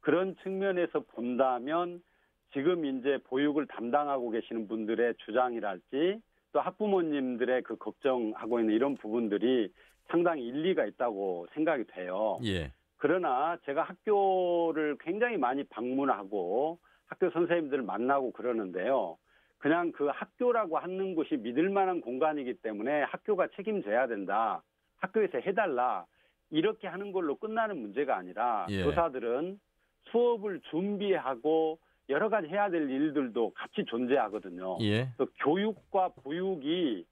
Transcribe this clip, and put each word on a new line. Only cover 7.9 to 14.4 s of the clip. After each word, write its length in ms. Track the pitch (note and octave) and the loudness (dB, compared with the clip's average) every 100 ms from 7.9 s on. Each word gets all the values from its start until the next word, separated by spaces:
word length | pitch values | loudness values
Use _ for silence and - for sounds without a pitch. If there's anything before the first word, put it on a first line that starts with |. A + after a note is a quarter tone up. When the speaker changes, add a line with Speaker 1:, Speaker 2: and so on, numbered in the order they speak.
| - C3+ B2+ A2 A2 A2 A#2+ | -2 0 2 0 -4 -2 2
Speaker 1:
있는 140 | A2 | 4
이런 240 | A2 A#2+ C3 | 4 2 0
부분들이 760 | G#2+ A2+ A2+ G2+ A2+ B2+ G2+ _ - _ _ | -2 0 0 2 2 2 0 _ -20 _ _
상당히 360 | E3 F3 D#3+ A#2 | 2 2 0 -4
일리가 380 | C3+ E3 E3+ A2 | -2 0 0 0
있다고 640 | - A#2+ G2+ G2 F2 F2 | -2 -2 -2 -4 -4 -8
생각이 320 | - D#3 D3 G#2+ | -2 0 0 -4
돼요. 520 | - F2+ F#2 A2 F#2 | -8 -6 -2 0 0
Speaker 2:
예. 300 | A#2 F#2 D2 - _ _ | -2 -2 -4 -10 _ _
Speaker 1:
그러나 600 | C#3+ F3+ E3+ B2+ D#3 E3+ - | 0 2 2 0 0 -4 -4
제가 180 | C#3 | -4
학교를 1120 | E3+ F3+ - G3+ G3 F#3 | -4 -6 0 2 4 2